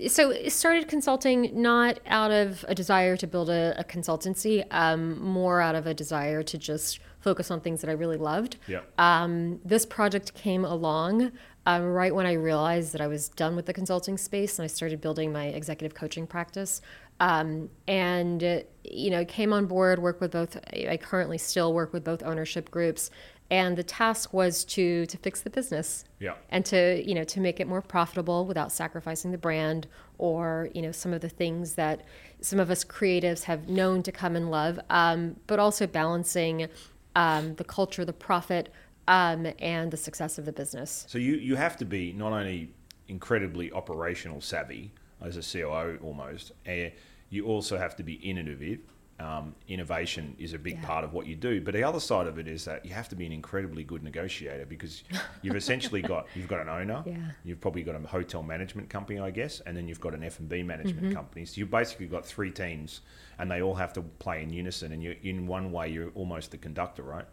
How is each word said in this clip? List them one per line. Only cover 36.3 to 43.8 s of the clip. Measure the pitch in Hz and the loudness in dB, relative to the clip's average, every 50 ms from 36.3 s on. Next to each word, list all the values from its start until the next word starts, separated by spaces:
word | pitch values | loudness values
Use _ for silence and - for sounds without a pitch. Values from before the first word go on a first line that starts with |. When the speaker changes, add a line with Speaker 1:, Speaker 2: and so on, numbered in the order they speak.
| - 180 165 165 165 160 165 160 - - - - - - - - - | 0 2 2 2 0 0 -2 -4 -8 -14 -20 -20 -20 -20 -8 0 4
Speaker 1:
um, | 180 170 165 160 156 156 160 156 | 4 6 6 6 4 2 -2 -4
the | - 175 | -6 -8
culture, | - - - 196 185 - - 175 | -4 0 0 0 0 0 -4 -4
the | 170 165 | -4 -6
profit, | - - - - 175 160 - 185 170 - - - - - - - _ - - | -4 -2 0 2 2 2 0 0 0 -2 -2 -8 -20 -20 -20 -20 _ 4 6
um, | 185 185 180 170 165 160 165 160 - - | 8 8 8 6 4 2 -2 -4 -4 -4
and | - 170 170 165 165 170 | -2 -2 -2 -2 -2 -2
the | 160 151 | -4 -6
success | - - 156 - 165 156 - - | -8 -8 -6 -6 -6 -6 -6 -6
of | 147 | -8
the | 151 147 | -8 -6
business. | - 143 143 - 135 131 151 - - - - | -6 -6 -8 -8 -8 -8 -8 -8 -10 -10 -6
Speaker 2:
So | - 120 | -4 0
you, | 123 131 151 | 2 2 2
you | 151 - 127 135 | 2 2 0 0
have | 127 147 139 - - | 2 2 0 -2 -2
to | 127 | -6
be | 95 95 95 90 87 87 | -4 -2 -2 -4 -4 -4
not | 101 107 107 110 | -4 -2 -2 -2
only | 107 101 95 92 87 80 78 - - - - - _ _ - | -2 -2 -2 -4 -6 -8 -10 -14 -18 -20 -20 -20 _ _ -12
incredibly | 98 92 - - 120 110 98 95 82 87 87 82 | -12 -8 -2 0 0 2 0 0 -4 -6 -6 -6
operational | 85 90 | -6 -6